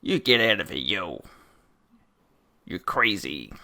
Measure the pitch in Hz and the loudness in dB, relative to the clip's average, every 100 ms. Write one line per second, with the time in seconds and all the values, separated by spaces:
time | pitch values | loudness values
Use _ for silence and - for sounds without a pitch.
0 | - 185 127 120 113 104 78 67 65 98 | 0 -2 4 4 6 2 0 -6 -4 -4
1 | 87 67 - - - _ _ _ _ _ | -4 -8 -14 -20 -20 _ _ _ _ _
2 | _ _ _ _ _ _ - 90 - - | _ _ _ _ _ _ -12 -10 -6 2
3 | 117 101 - 71 57 - | 2 2 -4 -8 -10 -16